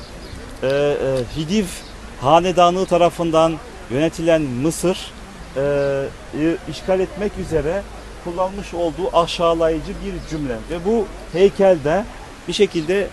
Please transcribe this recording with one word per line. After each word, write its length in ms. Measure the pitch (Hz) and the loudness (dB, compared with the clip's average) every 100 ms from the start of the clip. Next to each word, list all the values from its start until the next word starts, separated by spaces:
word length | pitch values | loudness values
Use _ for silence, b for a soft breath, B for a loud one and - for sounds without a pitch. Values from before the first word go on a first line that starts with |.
| - - - - - - | -14 -16 -14 -14 -14 -4
e, 40 | 131 | 0
e, 300 | 139 143 143 135 131 113 143 | 2 2 2 0 0 -2 -4
Hidiv 280 | 156 214 180 - - - - - | 0 0 -2 -6 -14 -16 -16 -2
hanedanlığı 680 | 131 165 180 170 175 185 180 | 6 6 6 6 6 4 2
tarafından 680 | 170 170 - 170 160 165 156 - - - | 4 4 4 2 4 4 2 -8 -16 -4
yönetilen 520 | 127 160 160 165 160 | 0 0 0 2 2
Mısır, 680 | 143 123 156 - 175 190 - - - - - 131 | 2 0 -2 0 -2 -2 -6 -14 -16 -16 -8 -2
e, 40 | 143 143 139 139 131 - - - | 0 2 0 0 -4 -8 -10 -2
e, 160 | 160 165 - | 0 0 -6
işgal 300 | 147 - 185 | -8 0 0
etmek 320 | 185 175 208 - | 0 -2 -4 -4
üzere 440 | 156 160 143 196 196 - - - | -2 0 0 -2 -6 -14 -16 -12
kullanmış 500 | 175 175 185 202 175 | -8 -2 -2 -4 -8
olduğu 420 | 170 170 151 190 165 | -2 -2 -2 0 2
aşağılayıcı 760 | 170 - 170 165 160 160 151 190 | 2 2 2 4 2 0 -4 -8
bir 260 | 196 175 - | -8 -8 -8
cümle. 260 | 156 139 113 110 | -6 -4 -6 -6
Ve 140 | 170 | -4
bu 220 | 180 226 190 - - | 0 0 0 -8 -6
heykel 460 | 160 196 - 196 175 | 4 4 6 6 6
de 200 | 139 180 240 - - - - | 4 0 -2 -10 -16 -12 -6
bir 40 | |
şekilde 560 | 175 196 170 156 196 190 | 2 2 2 0 0 -2